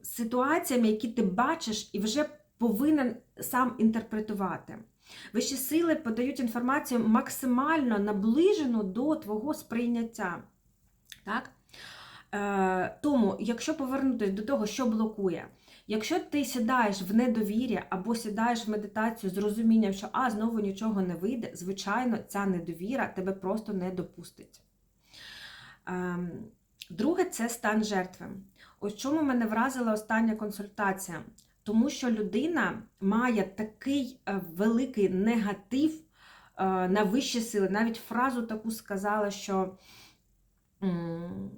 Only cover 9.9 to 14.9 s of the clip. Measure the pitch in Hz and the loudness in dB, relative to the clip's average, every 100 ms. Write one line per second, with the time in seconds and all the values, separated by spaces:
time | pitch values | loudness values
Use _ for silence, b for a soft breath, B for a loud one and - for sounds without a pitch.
9.9 | 233 226 226 185 165 - _ _ _ _ | -2 -4 -4 -6 -6 -12 _ _ _ _
10.9 | _ - - 196 233 - _ _ B B | _ -20 -14 -6 -6 -6 _ _ B B
11.9 | B B B B 202 202 196 185 185 - | B B B B -4 0 2 4 2 -2
12.9 | - 294 269 196 190 - 226 - 311 254 | -2 2 4 4 2 -2 -2 -2 -2 0
13.9 | 269 269 220 196 196 269 277 208 - 233 | 2 2 2 0 0 0 0 0 0 0